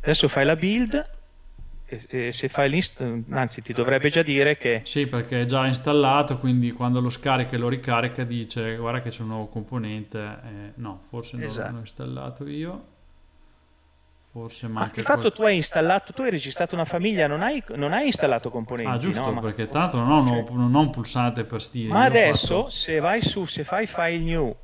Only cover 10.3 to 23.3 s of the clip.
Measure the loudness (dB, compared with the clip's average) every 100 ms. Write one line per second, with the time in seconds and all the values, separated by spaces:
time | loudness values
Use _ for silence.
10.3 | -12 -14 -14 -16 -14 -14 -14 -14 -14 -12
11.3 | -10 -8 -6 -8 -8 -12 -12 -10 -10 -10
12.3 | -12 -10 -8 -10 -12 -16 _ -20 -20 -20
13.3 | _ -20 _ _ _ _ _ _ _ _
14.3 | -14 -14 -10 -8 -4 -4 -4 -4 0 0
15.3 | 2 2 2 0 0 4 2 0 -4 -2
16.3 | -2 -6 -4 -2 -2 -2 0 0 2 2
17.3 | 2 0 -2 -6 -4 0 2 2 2 2
18.3 | 2 0 -6 -6 -4 -2 0 0 -2 -2
19.3 | -2 -4 -4 -4 0 0 2 4 6 6
20.3 | 2 0 0 4 4 4 0 -4 0 0
21.3 | 0 -6 -8 -8 -6 0 4 6 8 6
22.3 | 4 2 0 -2 -4 -2 0 2 2 0